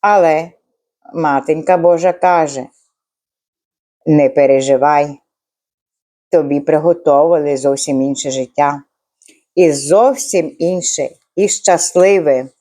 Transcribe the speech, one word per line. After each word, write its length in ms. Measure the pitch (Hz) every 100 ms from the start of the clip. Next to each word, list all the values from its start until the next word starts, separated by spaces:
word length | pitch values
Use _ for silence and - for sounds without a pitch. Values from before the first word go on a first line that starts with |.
Але 500 | 208 208 170 156 170 _ _ _ _ _ -
Матінка 640 | 165 151 139 135 156 160 180
Божа 360 | 170 170 180
каже: 540 | 175 180 175 156 139 127 _ _ _ _ _ _ _ _ _ _ _ _ _ -
"Не 240 | 151 139
переживай, 880 | 135 139 135 135 131 143 147 147 143 _ _ _ _ _ _ _ _ _ _ _
тобі 280 | 175 139 143
приготовили 960 | 143 151 160 170 - 143 160 170 147 139
зовсім 440 | 139 139 - 135
інше 300 | 135 135 143
життя. 500 | 131 127 - 143 143 143 _ _ _ _ _ _ -
І 160 | 175
зовсім 840 | 143 139 185 254 262 - 190 160 -
інше, 500 | 170 185 175 - 135 - _ -
і 120 | 202
щасливе. 1000 | - - 170 - - 185 196 151 131 131 _